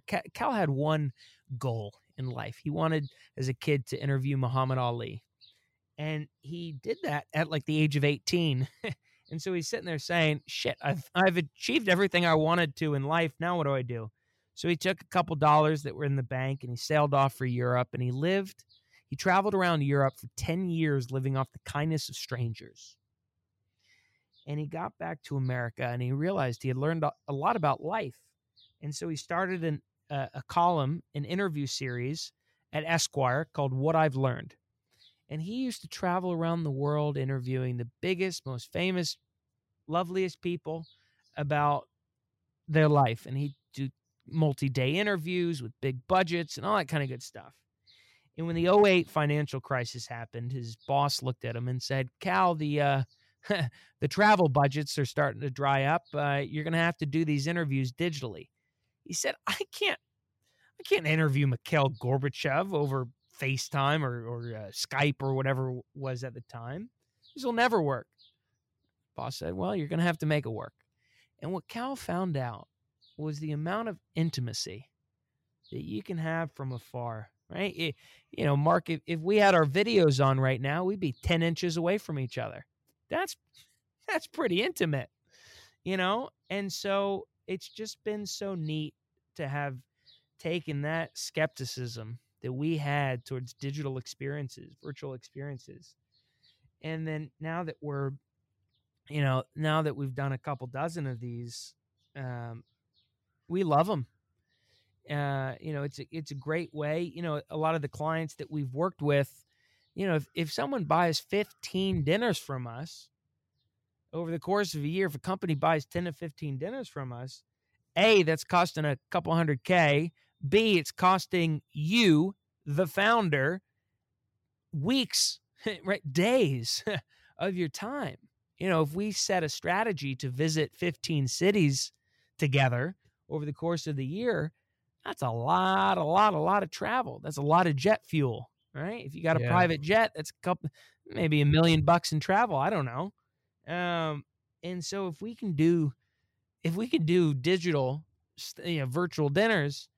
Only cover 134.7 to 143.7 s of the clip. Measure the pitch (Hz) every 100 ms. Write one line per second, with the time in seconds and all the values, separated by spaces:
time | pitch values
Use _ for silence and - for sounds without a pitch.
134.7 | _ _ _ - - 123 117 131 180 185
135.7 | 190 196 180 156 185 214 160 170 202 196
136.7 | - 208 254 240 120 - 143 143 170 175
137.7 | 139 185 214 - 160 135 117 123 _ _
138.7 | 131 175 233 139 127 165 160 120 180 175
139.7 | 156 151 214 220 160 156 _ 180 180 156
140.7 | _ - _ - - 160 151 143 156 165
141.7 | 160 160 170 - 156 - 196 240 143 160
142.7 | 196 127 127 196 _ _ _ _ _ -